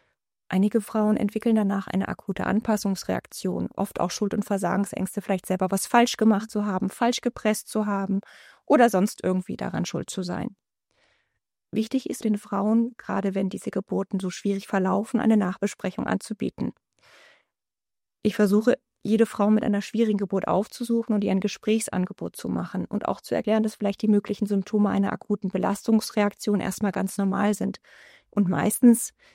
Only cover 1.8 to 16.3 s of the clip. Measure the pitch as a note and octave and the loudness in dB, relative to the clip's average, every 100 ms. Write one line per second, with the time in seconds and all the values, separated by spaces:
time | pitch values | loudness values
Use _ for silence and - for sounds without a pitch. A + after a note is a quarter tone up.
1.8 | - F#3+ F#3+ - - F#3 - G3 A3 G#3+ | -2 -2 -2 -6 -6 -4 -2 0 0 0
2.8 | G3+ F#3+ - F#3 - - F#3 F3 - - | 0 -4 -4 -4 -6 -8 -4 -2 -4 -4
3.8 | G3+ - F3+ - G#3 G3+ G3+ G3 F#3+ F#3 | -4 -2 -2 -2 -2 -2 -2 -2 0 0
4.8 | G3+ - F#3+ - - F#3+ - F#3 F#3 F#3+ | -2 -4 -6 -4 -4 -4 -2 -2 0 -2
5.8 | - A#3+ A#3+ - A3+ G#3 A3 G#3+ G#3 F#3 | 2 4 4 4 4 4 0 -4 -2 -2
6.8 | F#3+ - A#3 A#3+ - - A3 G#3+ - G#3+ | -4 -2 -2 0 -4 -2 -2 -2 -2 -4
7.8 | G#3 G3+ G3 G3 - - - - - C#4+ | -2 -2 -2 -2 -4 -14 -20 -10 2 6
8.8 | A#3+ F#3+ G3+ - F3+ F#3 F3+ F#3+ F#3+ E3+ | 6 4 0 0 -2 -2 -4 -6 -6 -4
9.8 | E3+ - - - F3+ F3 - - _ _ | -4 -4 -6 -6 -6 -6 -6 -10 _ _
10.8 | _ _ _ _ _ _ _ _ _ - | _ _ _ _ _ _ _ _ _ -4
11.8 | A3 C4 - - A3 G#3 - G3 G3+ A3+ | -2 -2 -4 -4 -2 -2 -2 -2 2 2
12.8 | A#3 B3 - F#3+ G3 G3 F#3+ F#3+ - G3+ | 2 -4 -6 -4 -2 0 -2 -4 -6 -6
13.8 | - F#3 F#3+ F#3+ F#3 - G3+ G3 - G3 | -2 -2 -2 -4 -4 -4 -2 -4 -2 0
14.8 | F#3 G3 A3 - - A3 F#3+ F#3 G3+ - | 2 0 0 0 4 4 2 -2 -6 -4
15.8 | F#3+ F3+ F#3+ F#3+ - | -8 -6 -4 -4 -4